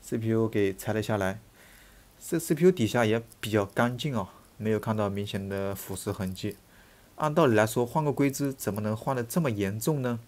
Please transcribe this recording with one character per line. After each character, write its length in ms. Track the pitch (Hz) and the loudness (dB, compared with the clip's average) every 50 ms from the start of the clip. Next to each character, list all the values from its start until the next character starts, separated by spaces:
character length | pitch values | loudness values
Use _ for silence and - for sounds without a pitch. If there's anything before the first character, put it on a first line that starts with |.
C 160 | - - - | -8 -4 -4
P 120 | 117 110 113 | -2 0 2
U 180 | 113 113 113 | 2 2 2
给 280 | 110 - 107 101 98 95 | 2 2 2 2 2 0
拆 160 | - - - | -4 -6 -2
了 120 | 107 107 104 | -2 -2 0
下 140 | - 110 | 0 0
来， 220 | 104 95 92 98 113 - - _ - - - - - - - - - - - _ - | 0 0 0 -2 -6 -12 -20 _ -20 -20 -20 -20 -20 -20 -20 -20 -20 -20 -20 _ -18
这 200 | - - - 165 | -8 -4 -4 -4
C 160 | 165 - 175 | 0 -2 0
P 100 | 147 170 | 6 6
U 60 | 185 | 4
底 160 | 185 185 117 | 6 6 0
下 180 | 104 - 123 117 | 2 2 2 4
也 160 | 107 107 117 117 - - - | 4 2 0 -2 -6 -14 -10
比 120 | - 110 | -6 2
较 120 | 104 107 101 | 2 2 2
干 320 | 95 - - 120 120 127 | 2 2 0 0 0 0
净 200 | 120 - 151 131 | -4 -6 -4 -4
哦， 140 | 110 92 - - - - - - | -4 -4 -6 -10 -20 -20 -20 -14
没 140 | - 107 107 | -6 -2 0
有 80 | 110 107 | 0 0
看 180 | 104 117 110 | 0 -2 0
到 100 | 107 104 | 0 0
明 180 | 101 98 101 101 | 0 0 -4 -6
显 220 | 101 - 101 98 | -4 -6 -6 -4
的 280 | 98 98 98 98 98 98 | -4 -4 -4 -4 -4 -6
腐 200 | 95 - - 95 | -6 -8 -10 -10
蚀 160 | 90 - 104 | -6 -4 -6
痕 220 | 98 - 95 92 92 | -4 -4 -4 -6 -4
迹。 240 | - - 104 - - - - - - - - - - - - - | -6 -6 -8 -8 -8 -18 -20 -20 -20 -20 -20 -20 -20 -20 -20 -8
按 140 | - 151 151 | -4 -4 0
道 140 | 147 170 160 | 2 4 4
理 80 | 135 113 | 6 6
来 140 | 107 107 | 6 4
说， 180 | 110 - 127 120 | 4 2 0 -2
换 180 | 120 - 160 151 | 0 0 0 0
个 80 | 147 | 0
硅 200 | 127 113 139 139 | 0 2 2 0
脂 200 | 135 - 143 139 | 2 0 -4 -4
怎 220 | 135 - - 107 98 | -4 -4 -4 -4 -4
么 80 | 107 | -2
能 160 | 107 107 107 | -2 -2 -4
换 180 | 110 - - 135 | -2 -2 -2 -2
得 80 | 123 120 | -2 -4
这 160 | 120 - 180 | -2 -2 0
么 120 | 165 139 | 0 0
严 280 | 110 101 101 95 101 110 | 0 0 -2 -2 -2 -2
重 220 | - - 156 143 | -2 -2 -2 0
呢？ 180 | 127 123 120 113 117 | 0 -2 -4 -4 -8